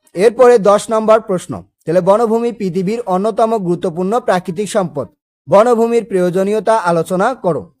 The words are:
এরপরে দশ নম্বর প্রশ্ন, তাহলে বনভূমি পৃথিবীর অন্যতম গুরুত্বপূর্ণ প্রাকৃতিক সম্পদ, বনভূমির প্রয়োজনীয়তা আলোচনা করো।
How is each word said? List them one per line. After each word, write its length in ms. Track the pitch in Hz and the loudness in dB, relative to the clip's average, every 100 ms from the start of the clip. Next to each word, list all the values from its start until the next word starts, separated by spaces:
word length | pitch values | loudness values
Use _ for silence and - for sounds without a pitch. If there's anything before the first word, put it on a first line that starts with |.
| _ | _
এরপরে 400 | 165 220 220 247 240 | 0 0 4 6 6
দশ 240 | 196 202 - | 4 2 0
নম্বর 280 | 220 214 220 214 | -2 2 2 2
প্রশ্ন, 240 | 180 - 101 85 _ | -6 -6 -12 -14 _
তাহলে 180 | - 175 180 | -4 0 2
বনভূমি 420 | 208 233 226 233 | 2 2 0 -2
পৃথিবীর 480 | - 190 170 185 233 196 | -4 -6 -4 -4 -4 -4
অন্যতম 360 | 185 214 220 226 226 175 | -2 -2 0 0 0 -2
গুরুত্বপূর্ণ 460 | 175 185 160 185 240 | -4 -4 -4 -4 -2
প্রাকৃতিক 480 | 240 185 175 175 208 220 | 0 -2 -4 -8 -4 -4
সম্পদ, 300 | 175 139 123 _ _ _ - | -4 -6 -10 _ _ _ 2
বনভূমির 560 | 190 240 226 233 233 214 | 4 4 2 0 0 -2
প্রয়োজনীয়তা 640 | 190 180 175 196 214 220 220 175 | -2 0 0 -2 -2 0 0 0
আলোচনা 380 | 170 160 180 220 254 | -2 -2 -2 -2 -2
করো। 200 | 180 123 90 _ | -4 -4 -6 _